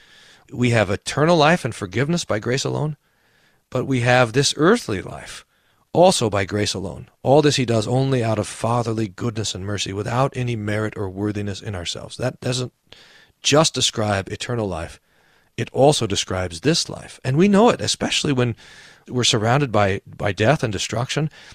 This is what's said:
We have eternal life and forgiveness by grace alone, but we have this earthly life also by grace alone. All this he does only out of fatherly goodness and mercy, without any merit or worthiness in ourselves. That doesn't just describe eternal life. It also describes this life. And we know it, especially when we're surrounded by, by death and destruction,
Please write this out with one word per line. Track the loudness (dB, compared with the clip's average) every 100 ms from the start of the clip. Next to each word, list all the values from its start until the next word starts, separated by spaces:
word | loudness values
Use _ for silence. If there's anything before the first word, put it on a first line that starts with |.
| _ -20 -20 _ -12
We | -2 2
have | 2 2
eternal | -2 -4 0 2 4
life | 4 2
and | -2
forgiveness | -6 -6 -2 -2 -2
by | -2 -4
grace | -2 -2
alone, | -2 -4 -4 -6 _ _ _ _ _ _ _
but | -4
we | -2 0
have | 4 4 4
this | 2 0 2
earthly | 2 2 0 -6
life | -6 -12 -14 -18 -20 _ _ _ _
also | 4 4 4 0
by | 0
grace | -2 -2 -2
alone. | -4 -8 -10 -16 _
All | 4 6
this | 6 2
he |
does | 0 0 0
only | 0 2 0
out | 0 0
of | -2
fatherly | -4 -2 0 -2 -2 -4
goodness | -4 -6 -4 -6
and | -6 -6
mercy, | -6 -4
without | -6 -4 0 -2 -2
any | -4
merit | -4 -2 -2 -4 -6
or | -8
worthiness | -4 -4 -2 -6 -8
in | -8
ourselves. | -8 -8 -10 -12 -6
That | -6 -4
doesn't | -6 -4 -6 _ _ -20 -20 -20 _ _
just | 2 4 4
describe | 0 -2 -2 -2 -2 -4
eternal | -8 -6 -4 -4
life. | -6 -10 -14 _ _ _ _ _ -10
It | -4
also | 4 4 4 0
describes | -2 -2 -4 -4 -2
this | 0 0 -2
life. | -8 -14 -10
And | -2 4
we | 6
know | 6 6
it, | 4
especially | -2 -2 -2 -2 0
when | 2 0 -2 -12 -20 -20 -20 -8
we're | -2
surrounded | 2 2 2 2 2
by, | 2 2 0 -8
by | -6 -4
death | 2 2 2
and | 0
destruction, | -4 -4 -4 -2 -2 -2 -6 -20